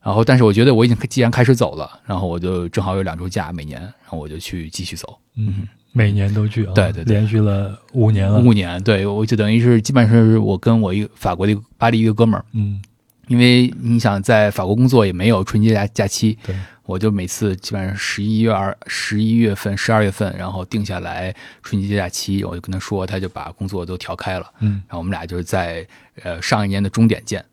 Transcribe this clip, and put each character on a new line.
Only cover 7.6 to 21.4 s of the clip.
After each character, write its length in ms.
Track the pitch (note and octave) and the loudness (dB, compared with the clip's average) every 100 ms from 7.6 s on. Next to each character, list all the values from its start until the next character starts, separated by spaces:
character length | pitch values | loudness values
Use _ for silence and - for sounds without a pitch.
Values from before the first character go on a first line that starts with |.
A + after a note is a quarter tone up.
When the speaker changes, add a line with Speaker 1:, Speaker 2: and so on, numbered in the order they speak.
| G2 G2+ _ | -4 -10 _
Speaker 2:
五 180 | B2+ A2 | 0 2
年 160 | G#2 G2 | 4 4
了。 140 | G#2+ | 6
Speaker 1:
五 140 | B2 | 6
年， 280 | G#2 F2 F2+ | 4 0 -4
对， 240 | G2 G2+ G2 | 0 0 0
我 200 | G2+ A2 | -2 -2
就 100 | A2 | 0
等 180 | G#2 | 2
于 60 | A2+ | 4
是 220 | A#2+ A#2 | 4 4
基 100 | A2 | 4
本 160 | C3+ A2 | 2 6
上 80 | A#2 | 6
是 220 | A2 A2 | 6 4
我 200 | G#2 F#2 | 2 0
跟 220 | - A2+ | 2 2
我 140 | G2+ | 2
一 100 | G2 | -2
个 60 | G#2+ _ | -6 _
法 200 | G2 F2 | -6 0
国 100 | G2+ | 0
的 60 | |
一 40 | G#2 | 0
个， 60 | A2 _ | -4 _
巴 120 | A#2 | 0
黎 100 | A#2 | 2
一 60 | A2+ | 2
个 80 | |
哥 120 | G#2+ A2+ | 4 2
们 140 | G2 | 2
儿。 60 | - | -4
Speaker 2:
嗯。 280 | A2+ G#2 G2+ G2+ _ _ _ - | -4 -2 -4 -10 _ _ _ -2
Speaker 1:
因 100 | B2 | 4
为 360 | B2 B2 B2 - | 6 6 2 -2
你 220 | B2 A#2 | 0 2
想 220 | A2 G2+ | 2 0
在 260 | G2 A2 G#2 | 2 4 4
法 140 | G#2 F#2 | 0 -2
国 80 | |
工 140 | G#2+ B2+ | 2 4
作 180 | B2 G2+ | 4 4
也 60 | |
没 160 | F2+ G2+ | 2 2
有 160 | A#2 | 2
春 180 | G2 G#2+ | 0 2
节 120 | A2 | 2
假， 120 | G#2+ G#2 | 2 0
假 200 | - G2 | -2 -2
期， 300 | - A2 A2 | 0 -2 -2
Speaker 2:
对。 120 | - G2 F#2+ _ - | -8 -8 -10 _ -10
Speaker 1:
我 120 | F#2 | -2
就 140 | G#2+ | -2
每 160 | G2+ F2+ | -2 -6
次 260 | - G#2+ F#2 | -4 -4 -4
基 140 | - | -6
本 140 | G#2 F#2+ | -6 -6
上 80 | |
十 300 | G2 - - | -6 -6 -4
一 160 | G#2 A2 | -2 2
月 120 | A2+ | 2
二， 240 | G2 G2 - - | 0 -2 -8 -10
十 340 | - - G#2 | -8 -4 -2
一 120 | A2 | 2
月 200 | A#2 A2+ | 2 2
份、 240 | G2 G2+ G2 | 0 -4 -4
十 140 | - | 0
二 100 | A2 | 2
月 80 | G#2 | 2
份， 240 | - G2+ F#2 | -2 -6 -6
然 120 | F#2 | -10
后 140 | F#2+ | -10
定 200 | F#2 A2 | -6 -6
下 180 | G2+ F2+ | -6 -8
来 340 | E2+ F2 F#2 - | -10 -8 -10 -10